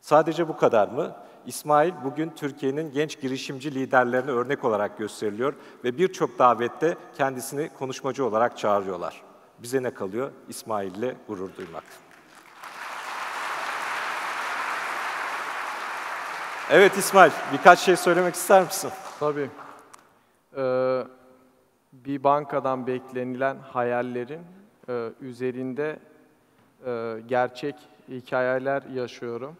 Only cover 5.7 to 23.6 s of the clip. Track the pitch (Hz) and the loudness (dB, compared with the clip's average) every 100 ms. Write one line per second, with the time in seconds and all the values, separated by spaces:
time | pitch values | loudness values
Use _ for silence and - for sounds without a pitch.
5.7 | - 123 123 180 185 156 - 127 113 120 | -8 -6 0 0 0 -4 6 6 6 2
6.7 | - 156 175 - - 135 127 117 139 156 | 0 -2 -2 -10 -2 -2 -2 -8 -6 -6
7.7 | - 135 127 139 131 131 107 120 - 107 | -6 -8 -6 -6 -2 0 2 0 0 0
8.7 | 101 95 90 85 - - - - _ 117 | 0 0 -4 -6 -10 -20 -20 -20 _ -4
9.7 | 131 123 117 101 104 139 - - - - | -2 -2 -4 -6 -4 -6 -8 -16 -16 -6
10.7 | 107 98 92 123 123 - 104 92 82 90 | -4 -4 -4 -6 -6 -10 -10 -10 -12 -14
11.7 | 80 - - - - - - - - - | -14 -16 -20 -20 -20 -20 -20 -20 -20 -18
12.7 | - - - - - - - - - - | -14 -12 -10 -10 -8 -8 -8 -6 -6 -6
13.7 | - - - - - - - - - - | -6 -6 -6 -6 -6 -6 -6 -6 -4 -4
14.7 | - - - - - - - - - - | -4 -4 -6 -6 -6 -6 -6 -8 -8 -8
15.7 | - - - - - - - - - - | -8 -8 -8 -8 -8 -8 -8 -8 -10 2
16.7 | 151 196 202 - 196 170 - - 139 190 | 6 6 6 4 10 10 8 -4 6 10
17.7 | 180 - 175 - 175 180 165 - 196 175 | 10 8 4 6 4 2 0 6 6 6
18.7 | - 135 - - - 151 147 139 - - | -2 -6 -8 -14 -4 -2 -2 -4 -8 -18
19.7 | - - - _ _ _ _ _ 143 131 | -20 -20 -20 _ _ _ _ _ -4 0
20.7 | 127 131 127 123 - - - _ _ _ | 2 2 0 -2 -12 -20 -20 _ _ _
21.7 | _ _ 131 127 143 139 143 147 147 131 | _ _ -20 -8 2 4 4 4 -2 0
22.7 | 131 123 127 127 127 127 123 135 135 | -2 -2 -4 -4 -6 -6 0 -2 -2